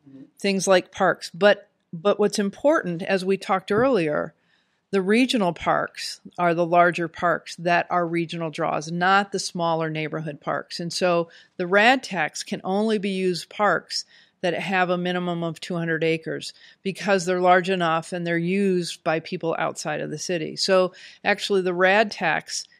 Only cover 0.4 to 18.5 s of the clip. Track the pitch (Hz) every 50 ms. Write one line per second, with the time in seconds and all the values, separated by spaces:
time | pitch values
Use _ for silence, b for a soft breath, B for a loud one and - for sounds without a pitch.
0.4 | - 202 196 190 175 196 190 180 175 - - - 196 180 - - - - - 170
1.4 | 190 208 196 202 - _ _ _ _ _ - 170 160 202 202 - 214 202 202 -
2.4 | 202 202 202 - - 277 311 330 - 180 170 165 190 - 196 190 185 185 196 190
3.4 | - - 202 190 - - 202 208 247 277 262 202 165 151 147 - - 160 - _
4.4 | _ _ _ _ _ _ _ _ _ _ - 196 185 185 208 233 262 247 - 240
5.4 | 196 175 165 - - 180 156 147 147 - - - - - - - - - - -
6.4 | 175 175 170 165 175 165 175 175 175 175 170 175 170 160 - - - 175 160 -
7.4 | - - - - 165 175 175 170 - - - 180 175 165 170 170 170 160 170 170
8.4 | 165 160 151 - 165 156 160 156 151 160 165 175 175 185 196 196 202 202 - 190
9.4 | - - - 180 170 170 165 160 160 160 156 156 156 147 - 156 160 156 147 143
10.4 | - - 156 147 - - - - 175 175 - - 190 180 175 170 170 170 b b
11.4 | b b b - 185 175 185 202 208 240 269 269 254 - 196 175 156 147 - -
12.4 | - - 202 175 - - 190 202 214 220 220 214 185 208 190 190 190 185 180 165
13.4 | - - - - 208 202 170 - - - - - - b b b b b b _
14.4 | - 180 165 - 175 165 196 185 180 175 180 180 175 180 180 180 180 180 175 170
15.4 | 170 165 160 - - - 185 170 165 165 160 160 165 165 160 160 160 160 147 139
16.4 | 143 - b b b b b b - 196 180 - - 196 196 196 165 180 185 180
17.4 | 180 180 180 185 175 180 190 185 175 165 160 160 160 - - 175 175 170 170 170
18.4 | 170 175